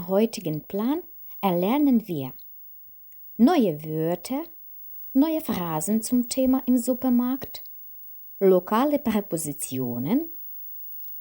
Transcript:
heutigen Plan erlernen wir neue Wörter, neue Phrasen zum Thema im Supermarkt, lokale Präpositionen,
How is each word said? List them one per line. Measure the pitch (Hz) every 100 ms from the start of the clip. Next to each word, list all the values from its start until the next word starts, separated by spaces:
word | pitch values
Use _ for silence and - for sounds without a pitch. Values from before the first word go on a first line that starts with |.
| 175
heutigen | 196 220 220 170 156
Plan | - 196 233 320 - - - -
erlernen | 196 175 185 277 285 233 -
wir | 156 131 - - - - - - - - - - -
neue | 247 359 208 151
Wörter, | 156 156 160 175 - 269 339 - - - - - -
neue | 262 320 311
Phrasen | 311 190 170 156 160 220
zum | - 247 240
Thema | - 262 262 -
im | 247
Supermarkt, | 240 254 254 240 247 269 - - - - - - - - - -
lokale | 190 180 185 214 294 285
Präpositionen, | 240 208 202 165 160 143 - 131 123 120 135 262 330 - - - - - - - - -